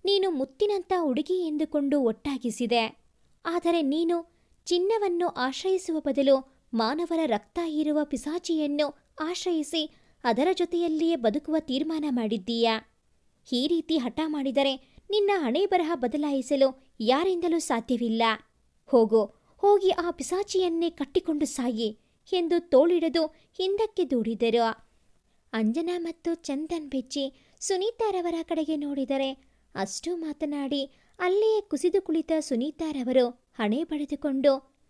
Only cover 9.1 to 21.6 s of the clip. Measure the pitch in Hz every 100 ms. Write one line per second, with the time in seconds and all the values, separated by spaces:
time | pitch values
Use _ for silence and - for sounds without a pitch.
9.1 | - 311 359 359 320 285 320 302 _ _
10.1 | _ 247 226 320 359 349 349 339 311 330
11.1 | 330 226 226 - 311 311 262 320 320 294
12.1 | 247 220 220 185 233 226 220 - _ _
13.1 | _ _ _ - 247 285 339 311 320 247
14.1 | - 311 302 269 254 277 262 _ - -
15.1 | 415 403 392 262 277 392 370 311 330 240
16.1 | 294 294 277 254 285 269 262 _ _ 220
17.1 | 262 370 359 349 330 - 233 226 240 240
18.1 | 226 226 220 _ _ _ _ - 233 226
19.1 | 220 208 _ _ _ 403 403 381 359 339
20.1 | - 370 359 403 381 359 330 339 - 277
21.1 | 359 349 294 285 -